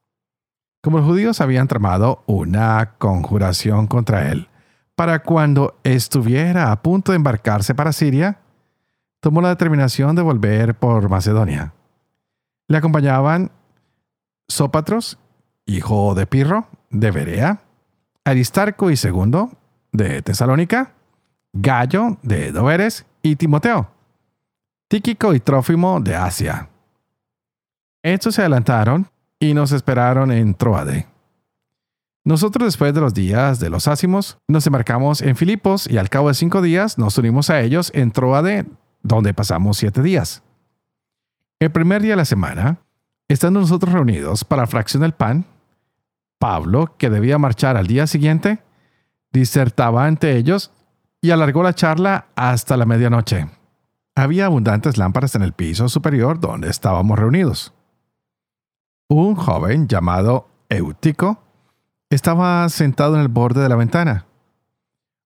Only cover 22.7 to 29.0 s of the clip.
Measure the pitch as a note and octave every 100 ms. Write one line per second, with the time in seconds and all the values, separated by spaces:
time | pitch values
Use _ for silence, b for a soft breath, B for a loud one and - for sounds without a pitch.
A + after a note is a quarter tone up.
22.7 | E3+ G#3+ - - _ D#3 D3 E3 D3 A#3
23.7 | G#3 G#2 _ _ _ _ _ _ _ _
24.7 | _ _ G#3+ A#3+ A3 G#3+ C#3+ - C3+ A#2+
25.7 | E3 F3+ F3+ F#2+ E2+ F2+ - D2+ C#2+ D#2+
26.7 | _ _ _ _ _ _ _ _ _ _
27.7 | _ _ _ E3 F#3 A3+ G#3+ F3+ C3 A2+
28.7 | A#2+ G#2+ D3+